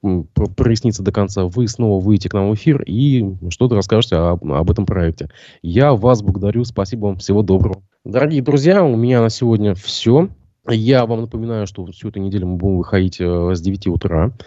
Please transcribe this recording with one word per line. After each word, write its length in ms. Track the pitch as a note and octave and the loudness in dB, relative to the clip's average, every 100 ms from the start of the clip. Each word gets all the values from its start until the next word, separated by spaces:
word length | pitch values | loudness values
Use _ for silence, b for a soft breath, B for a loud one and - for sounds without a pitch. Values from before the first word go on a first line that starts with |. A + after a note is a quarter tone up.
м, 220 | G2+ F2+ D#2 | -2 -2 -2
пр-, 160 | - G#2 | -2 -2
прояснится 540 | - A#2 A2+ A#2 G#2+ | 0 0 2 0 -2
до 80 | F#2 | -2
конца. 320 | G#2+ G2 G2 | -2 -2 -2
Вы 240 | F#2 G#2 A#2 | -4 -2 -4
снова 340 | A#2+ A2+ G2 | -2 0 0
выйдете 280 | G2 G2+ - | 2 0 0
к 40 | |
нам 160 | G#2 G2 | -2 0
в 40 | |
эфир 280 | G#2+ D#3+ C#3+ | 0 0 0
и 420 | - G#2+ C#3+ C3 G2 F#2+ F2 | -2 0 2 2 -2 -6 -10
что-то 260 | - B2 G#2 | -2 2 2
расскажете 400 | F#2+ A2 - E2 | 2 2 2 0
об, 340 | E2+ F2 D2 | 0 0 -2
об 180 | C#2+ E2 | -2 0
этом 160 | - | 0
проекте. 440 | F2+ F#2+ E2 D#2+ D2+ B B B | 0 0 -2 -4 -12 B B B
Я 300 | E2+ F#2+ C#3+ | -2 2 4
вас 280 | A2+ A#2+ A#2+ | 4 4 2
благодарю. 420 | G2+ F#2 G2+ A2+ | 0 -2 -2 -2
Спасибо 420 | B2 - G2 A#2 G#2 | -4 -4 -6 -4 -6
вам. 120 | F#2+ | -6
Всего 240 | - G#2 | 0 0
доброго. 400 | G2 F#2+ F#2+ F#2+ _ _ | 2 2 2 -2 _ _
Дорогие 380 | - A#2 D3+ D3 | -6 0 0 0
друзья, 400 | B2+ C#3 D3+ G3 | 0 2 4 4
у 140 | D#3+ A2+ | 2 2
меня 260 | A#2+ B2 | 2 2
на 80 | A#2 | 2
сегодня 460 | - A#2 A2 G#2 F#2 | 0 0 2 0 -2
все. 520 | - - A#2 C3+ G3 - _ _ - | -6 -2 4 4 2 -4 _ _ -4
Я 360 | A2+ A2+ C3 A2+ | -2 2 2 2
вам 160 | A2+ | -2
напоминаю, 440 | A#2 A#2 A#2 A2+ G2 | -6 -8 -6 -4 -6
что 200 | G2 E2+ | -8 -14
всю 220 | - G#2+ | -12 -10
эту 120 | G2+ | -6
неделю 260 | F#2+ G2+ F2+ | -4 -4 -4
мы 100 | F2+ | -2
будем 200 | G2 F#2 | 0 0
выходить, 400 | - F#2+ F#2 - | 0 0 0 0
э, 340 | F2 F2 F2 | -2 0 0
с 60 | F2+ | -2
девяти 280 | F2+ G2 F#2 | -2 -2 -2
утра. 440 | E2+ F#2 D#2+ F#2 - | -2 0 0 0 -4